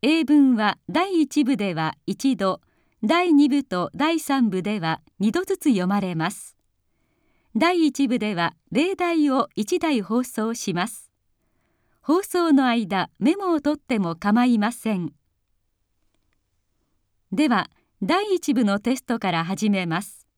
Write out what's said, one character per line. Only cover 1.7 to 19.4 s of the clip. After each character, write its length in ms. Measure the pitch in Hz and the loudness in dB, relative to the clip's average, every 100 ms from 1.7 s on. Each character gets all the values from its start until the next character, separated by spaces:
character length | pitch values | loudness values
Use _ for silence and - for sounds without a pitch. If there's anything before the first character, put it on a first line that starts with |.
は 220 | 160 160 - | -2 -4 -6
一 320 | - 202 277 240 | -8 -2 -2 0
度、 240 | 196 185 _ _ _ _ | -2 -4 _ _ _ _
第 300 | 214 330 359 | 0 0 4
二 160 | 294 285 | 6 6
部 160 | 285 | 2
と 260 | 269 180 175 | -2 -4 -6
第 260 | 170 294 330 | -2 -2 -2
三 300 | - 269 233 | 0 0 2
部 100 | 185 | 0
で 180 | 185 214 | -4 -4
は 220 | 165 160 _ _ | -4 -4 _ _
二 120 | 202 | 0
度 120 | 339 | 0
ず 120 | 381 381 | -2 -2
つ 140 | 311 | 2
読 160 | 214 180 | 2 2
ま 140 | 202 | 0
れ 140 | 196 | -2
ま 160 | 165 165 | -2 -4
す。 220 | 208 - _ _ _ _ _ _ _ _ _ _ 226 | -4 -18 _ _ _ _ _ _ _ _ _ _ 0
第 300 | 330 359 311 | 2 2 2
一 220 | - 277 | 2 0
部 100 | 247 | 0
で 160 | 214 | -2
は 200 | 180 170 - _ | -2 -4 -6 _
例 240 | 185 339 392 | -2 0 0
題 340 | 349 330 294 | -2 2 2
を 180 | 269 - | 2 -2
一 240 | - - 359 | -4 -4 -2
台 240 | 330 269 | 0 -2
放 220 | 196 226 | 0 -2
送 300 | 247 - 220 | -2 -4 -4
し 200 | 233 - | -4 -4
ま 140 | 170 190 | -4 -4
す。 240 | - - _ _ _ _ _ _ _ _ _ | -8 -20 _ _ _ _ _ _ _ _ _
放 240 | - 320 | -2 -2
送 280 | 403 359 339 | 0 -2 2
の 140 | 277 262 | 4 4
間、 440 | 233 208 190 165 _ | 0 -2 -2 -4 _
メ 160 | 208 392 | 0 0
モ 160 | 381 | 0
を 80 | 330 | -2
取 180 | 285 302 | -2 -4
っ 20 | |
て 200 | _ 233 | _ -2
も 160 | 180 165 | -2 -2
構 280 | 202 214 | 0 2
い 140 | 247 233 | 2 2
ま 140 | 208 | 0
せ 240 | 240 226 202 | -2 -4 -4
ん。 160 | 165 _ _ _ _ _ _ _ _ _ _ _ _ _ _ _ _ _ _ _ _ _ _ | -6 _ _ _ _ _ _ _ _ _ _ _ _ _ _ _ _ _ _ _ _ _ _
で 160 | 185 302 | -2 0
は、 240 | 226 170 _ _ _ | 0 -2 _ _ _
第 320 | 190 349 415 | -2 -2 0
一 200 | 359 - | -2 0
部 100 | 247 | 0
の 160 | 214 202 | 2 0
テ 160 | 233 254 | -2 -4
ス 60 | |
ト 160 | - 233 | -4 -4
か 100 | 190 | -2
ら 140 | 170 | -2